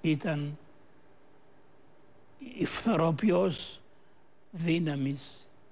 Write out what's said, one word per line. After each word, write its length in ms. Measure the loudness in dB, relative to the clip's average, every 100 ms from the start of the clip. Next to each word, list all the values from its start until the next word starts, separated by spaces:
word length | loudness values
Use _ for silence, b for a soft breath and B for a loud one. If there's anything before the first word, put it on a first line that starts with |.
ήταν 560 | -2 0 -2 -4 -4 -8 -16 -20 -20 -20 -20 -20 -20 -20 -20 -20 -20 -20 -20 -20 -20 -20 -20 -18 -12 -4
η 80 | -4
φθοροποιός 1160 | 0 2 4 4 4 4 4 2 0 -8 -14 -20 -20 -20 -20 -20 -20 -14
δύναμης 960 | -4 0 2 0 -2 -2 -4 -10 -18 -20 -20 -20